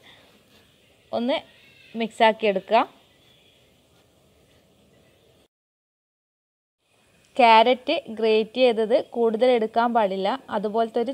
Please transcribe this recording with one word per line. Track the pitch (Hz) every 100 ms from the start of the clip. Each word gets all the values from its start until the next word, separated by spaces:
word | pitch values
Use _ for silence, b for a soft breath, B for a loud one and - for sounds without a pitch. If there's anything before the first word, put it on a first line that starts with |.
| b b b b _ _ _ _ _ _ _ -
ഒന്ന് | 240 320 - _ - - - 226
മിക്സാക്കി | 220 - 220 220 214
എടുക്കുക. | 190 - 220 - - _ _ _ _ _ _ _ _ _ _ _ _ _ _ _ _ _ _ _ _ _ _ _ _ _ _ _ _ _ _ _ _ _ _ _ _ _ _ _ _ _ _ _ -
ക്യാരറ്റ് | 233 220 226 254 - 330 - 214
ഗ്രേറ്റ് | 220 220 220 247
ചെയ്തത് | 254 220 220 269 - 240
കൂടുതൽ | 226 214 247 247
എടുക്കാൻ | 220 226 240 233
പാടില്ല, | 202 190 190 262 - 220
അതുപോലത്തെ | 208 220 226 240
ഒരു | 233